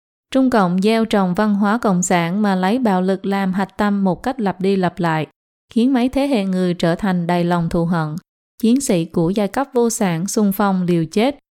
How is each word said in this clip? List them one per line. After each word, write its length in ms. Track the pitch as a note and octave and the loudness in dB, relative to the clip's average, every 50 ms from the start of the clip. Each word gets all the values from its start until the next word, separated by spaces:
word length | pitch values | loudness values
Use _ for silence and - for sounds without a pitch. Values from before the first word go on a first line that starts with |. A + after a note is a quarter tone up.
| _ _ _ _ _ _ - | _ _ _ _ _ _ 0
Trung 160 | C4 C4 B3+ | 2 2 4
Cộng 320 | B3+ A3 F#3 F3 F3+ F#3+ | 4 2 2 2 2 0
gieo 240 | F#3+ G#3+ A3+ A3+ A3+ | 2 2 2 2 0
trồng 280 | A3+ - G3+ F#3+ F3+ F3 | 0 0 0 0 0 0
văn 220 | G#3 G#3+ G#3+ G#3 | 0 0 0 0
hóa 220 | G3 G#3+ G3+ G#3+ | 0 0 0 0
cộng 260 | A#3+ - G#3+ F3+ F3 F#3 | 0 0 0 0 0 0
sản 380 | - F#3+ F3 E3 E3 F3+ G#3+ | 0 0 0 0 0 -2 0
mà 140 | G#3+ G3+ F#3+ | 0 0 0
lấy 240 | F#3 F#3 F#3+ A3+ C4 | 0 0 0 0 0
bạo 220 | B3+ G#3+ F#3 F#3 | 0 0 0 0
lực 240 | F3+ F#3+ F#3+ F3+ - | 0 0 -2 -2 -2
làm 280 | F#3+ G3 G3 G3 F#3 F#3 | -4 -2 -2 -2 -2 -2
hạch 240 | G3+ F#3 - - | -2 -4 -4 -4
tâm 260 | - G#3 G#3 G3+ G3+ G3 | -2 -2 0 0 0 0
một 200 | F#3+ E3 - - | 0 -2 -2 -4
cách 160 | B3+ C4+ - | -6 -4 -2
lặp 220 | G#3 F#3+ F3 - | -4 -4 -2 -2
đi 140 | F#3 G3 G3+ | -2 0 0
lặp 240 | F#3+ F3+ E3+ F3 - | 0 0 -2 -2 -2
lại, 280 | F3 E3 D#3+ D#3 D3+ - _ _ _ _ _ _ _ _ - | -2 -2 -2 -2 -4 -6 _ _ _ _ _ _ _ _ 0
khiến 200 | A3 A#3 C4+ C#4 | 0 2 2 2
mấy 160 | A#3+ A#3+ C4 | 2 0 0
thế 180 | - C4+ C#4 | 0 -2 0
hệ 180 | C#4 C#4+ G#3 G3 | 0 0 0 0
người 280 | F#3+ F#3 F#3 F#3 F3+ F3 | 0 0 0 0 0 0
trở 220 | F3 F3+ E3 E3+ | 0 0 0 0
thành 320 | F3 - G3 F#3 F3 E3+ | 0 -2 -2 -2 0 0
đầy 160 | E3+ F3 F3 E3+ | 0 0 0 0
lòng 260 | F3 F3 F3 E3+ E3 | 0 0 0 0 0
thù 160 | - E3+ E3+ | 0 0 0
hận. 300 | E3 F3+ E3 D#3 D3+ D3+ F3 - _ _ _ _ _ _ - | 0 0 -2 -2 -4 -6 -10 -12 _ _ _ _ _ _ -2
Chiến 200 | - G#3+ B3 C#4 | 0 2 2 2
sĩ 240 | - - G3+ E3+ E3 | 2 0 0 0 0
của 240 | D#3+ - F#3 E3 E3 | -2 -2 0 0 0
giai 180 | G3 A3 G3+ | 0 0 -2
cấp 200 | G3 - C4 C#4 C#4 - | -2 -2 -4 -4 -2 0
vô 160 | A#3+ A#3 A#3 | 0 0 0
sản 380 | - - G#3+ F3+ E3+ D#3+ F3 | 0 0 -2 -2 -2 -2 -4
xung 240 | G3+ - A3 G#3 G3 | -2 0 0 0 2
phong 320 | F#3+ - G#3 G3 F#3+ F#3 F3+ | 2 0 0 0 0 0 0
liều 220 | E3+ F3 E3+ E3 | 0 0 0 -2
chết, 320 | D#3+ - G3+ A3+ C#4 C#4+ - _ _ _ | -2 0 0 0 0 -2 -6 _ _ _